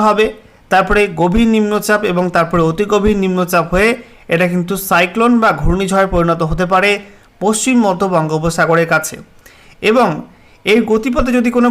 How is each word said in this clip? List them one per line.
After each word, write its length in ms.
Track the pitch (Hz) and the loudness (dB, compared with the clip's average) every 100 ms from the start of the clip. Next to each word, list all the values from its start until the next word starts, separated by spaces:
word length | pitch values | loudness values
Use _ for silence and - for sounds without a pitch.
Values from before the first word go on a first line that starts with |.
| 214 | 0
হবে, 200 | 208 220 - - _ - | 2 0 -4 -18 _ -2
তারপরে 280 | 185 190 208 202 160 | 0 2 0 0 0
গভীর 280 | 175 214 226 | 0 2 2
নিম্নচাপ 460 | 220 214 208 208 208 208 | 2 0 -2 0 -2 0
এবং 120 | 175 180 175 | -2 -2 -2
তারপরে 260 | 165 170 160 | 0 0 0
অতি 140 | 160 208 | 0 -2
গভীর 240 | 208 208 208 | 0 0 0
নিম্নচাপ 420 | 190 180 175 180 165 | 0 -2 0 -2 0
হয়ে 160 | 180 220 240 - - - | 0 0 -2 -8 -20 -4
এটা 120 | 165 180 | -2 0
কিন্তু 220 | 180 175 196 - | -2 -4 -6 -2
সাইক্লোন 440 | 175 180 226 233 240 | 0 0 0 2 2
বা 80 | 220 156 | 2 0
ঘূর্ণিঝড়ে 460 | 156 180 196 190 190 | 0 0 0 0 0
পরিণত 280 | 180 170 165 156 | 0 0 0 -2
হতে 160 | 160 180 | -2 0
পারে 180 | 185 202 202 - - _ - | 0 2 0 -6 -20 _ -6
পশ্চিম 340 | 190 220 262 247 214 | -2 -2 0 2 2
মধ্য 160 | 180 196 | 0 -2
বঙ্গোপসাগরের 760 | 175 156 160 165 165 160 165 165 | -2 -2 -2 -2 -2 0 2 2
কাছে। 240 | 160 156 - - - - - - - | -2 -2 -10 -18 -20 -20 -20 -20 -6
এবং 260 | - 240 214 151 - - _ _ 180 | 0 2 2 -2 -10 -20 _ _ 0
এর 80 | 220 220 | 0 2
গতিপথে 400 | 220 262 294 254 247 | 0 -2 -2 0 0
যদি 120 | 240 240 | 0 0
কোনো 120 | 247 | 0